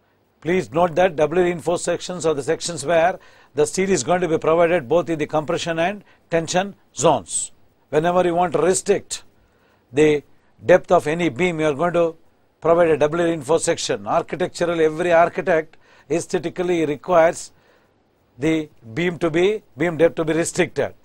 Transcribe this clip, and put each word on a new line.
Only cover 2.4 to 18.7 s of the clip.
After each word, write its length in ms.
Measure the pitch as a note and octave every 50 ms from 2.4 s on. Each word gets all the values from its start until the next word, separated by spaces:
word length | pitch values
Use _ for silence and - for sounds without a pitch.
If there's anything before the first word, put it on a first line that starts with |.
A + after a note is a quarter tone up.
sections 420 | B2 C#3+ E3 - - - E3+ C#3 C3
where 360 | D3 E3+ E3 D#3+ F3+ F3+ - _ - - _ _ _ -
the 120 | C3+ D3+
steel 240 | D3+ - F#3 F#3+ G3
is 120 | F#3+ D3+ A#2
going 180 | D3 F3 F3+
to 60 | F3
be 120 | E3 D#3+ D#3+
provided 480 | - D3 D#3+ E3+ E3+ E3 F3 F3 B2+
both 200 | A2+ D#3 F3 E3+ D#3+
in 100 | E3 D3
the 80 | D3+
compression 500 | C#3+ - D3+ D3+ - E3+ D3+ - E3+ E3
and 260 | D#3+ E3 F#3 G#3 G3+ - _ _ _ _ -
tension 440 | E3+ E3 E3 - - F3+ G3 G3+ F3+ _ _ _ -
zones. 560 | - C3+ E3 C#3+ A2+ F2 - - - - - - _ _ _ _ _ _ _
Whenever 340 | D3+ D#3 D#3+ F3 F3 F#3 F3+
you 100 | F3 E3
want 160 | F3 F3+ F3 C#3+
to 60 | D3+
restrict 640 | D#3 F3 F#3 - - G3+ G3 C#3+ - - - - - - _ _ _ _ _ _ _ _ _ _ _ _ A#2+
the 280 | C#3 D#3 D3+ D3+ C#3+ - _ - _ _ _ _ _ G#2
depth 260 | A2+ F3 F3+ - -
of 160 | F#3 E3+ -
any 220 | D3+ D#3 F3 F3 D#3
beam, 300 | A#2+ B2+ F3+ F3+ E3 D#3
you 40 | D#3
are 80 | D#3 C#3+
going 200 | B2+ E3+ F3 D#3+
to 240 | E3+ E3+ E3 D#3+ - _ _ _ _ _ _ _ _
provide 300 | - D#3 E3+ F3 F3 D#3+
a 80 | D#3
doubly 260 | C3 D3 D3+ D#3 E3+ F3
reinforced 400 | E3 E3+ D#3+ C3 B2+ E3 D#3+ -
section. 420 | E3 D#3+ - - - C3+ G#2 G2+
Architectural, 760 | G#2+ C#3+ E3+ D#3+ - F#3 D#3 F3+ C#3+ - - F3 E3+ F3 E3
every 320 | D#3 D#3 D#3 D#3 E3+ F3 E3+
architect 640 | E3 E3+ E3 - F#3 F3 F#3+ E3+ D#3+ D#3 - - - _ _ _ - _ -
aesthetically 760 | D#3 E3+ D#3 - - F3 C#3+ E3+ - - F3+ F3+ F3+ E3 D#3+
requires 680 | C#3 D3+ C3+ - - F3+ E3 D#3+ E3+ F3+ - - - _ _ _ _ _ _ _ _ _ _ _ _ _ _ _ _ _
the 320 | - C3 D#3+ D#3+ D#3+ D3+ D3+